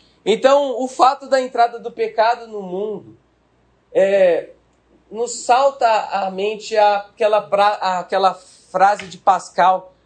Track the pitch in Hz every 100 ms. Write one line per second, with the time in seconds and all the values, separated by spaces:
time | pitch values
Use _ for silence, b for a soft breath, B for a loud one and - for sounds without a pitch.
0 | b b - 220 262 285 277 247 254 -
1 | 262 277 262 262 254 240 233 233 220 -
2 | 226 220 220 240 226 208 185 185 214 196
3 | - - _ _ _ _ _ _ _ 165
4 | 196 196 180 165 - - _ _ _ _
5 | _ 208 233 - - 247 277 269 233 220
6 | - 196 190 185 208 214 - 214 208 202
7 | - - 214 214 202 196 208 202 185 180
8 | 180 190 190 180 - _ _ 185 196 202
9 | 190 175 - 185 - - 180 185 - _